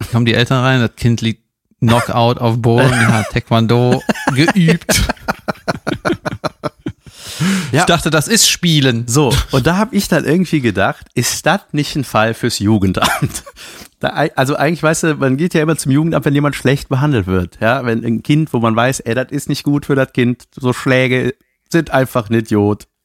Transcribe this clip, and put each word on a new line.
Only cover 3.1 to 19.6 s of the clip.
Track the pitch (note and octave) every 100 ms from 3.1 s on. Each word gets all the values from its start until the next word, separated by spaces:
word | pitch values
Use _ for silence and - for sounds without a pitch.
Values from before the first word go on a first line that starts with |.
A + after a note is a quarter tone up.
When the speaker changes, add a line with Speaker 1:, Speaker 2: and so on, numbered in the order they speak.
| A#2
Speaker 1:
Taekwondo | G2+ A#2+ - A#2 A2+ A#2+ B2 B2+ - - - C3
geübt. | - G3+ E3 E3+ - E3+ - - - - - - - - - - - - - - - - D3+ - - - - - - - F3 G3 D3+
Speaker 2:
Ja. | A#2+
Speaker 1:
Ich | F3+
dachte, | E3+ E3
das | D3+ D3
ist | D3+ -
Spielen. | - F3 D#3 C3+ A#2 A#2+
Speaker 2:
So, | B2 C#3 C#3 -
und | C3+ B2
da | F3+
hab | G#3+
ich | G3 -
dann | E3
irgendwie | B2 E3+ F3 D#3
gedacht, | A#2+ F#2+ G2+ D3+ -
ist | - B2 - -
das | F3+ -
nicht | D3 D3 D3+
ein |
Fall | C3 A2+ A2
fürs | A2+ A#2+ -
Jugendamt? | G2+ A2 F#2+ F2+ - - - - -
<laughs> | - - - - _
Da | C#3 -
ei-, | D3+ -
also | C3 D3
eigentlich, | C#3+ E3+
weißt | D#3 D#3+
du, | E3 D3
man | C#3 C3
geht | F3 E3+
ja |
immer | D#3 D#3
zum | D3
Jugendamt, | C3+ E3 D#3
wenn | D3 C#3+
jemand | C#3+ -
schlecht | B2 C#3+ -
behandelt | C3 D3 C3 F#2
wird. | F#2 F2 -
Ja, | A2 C3
wenn | B2 A2+ A#2
ein | A2+
Kind, | - D3 D#3+
wo | B2+
man | A2+ A2+
weiß, | B2 C3+
ey, | - A#2
das | C3
ist | C#3+ -
nicht | C#3+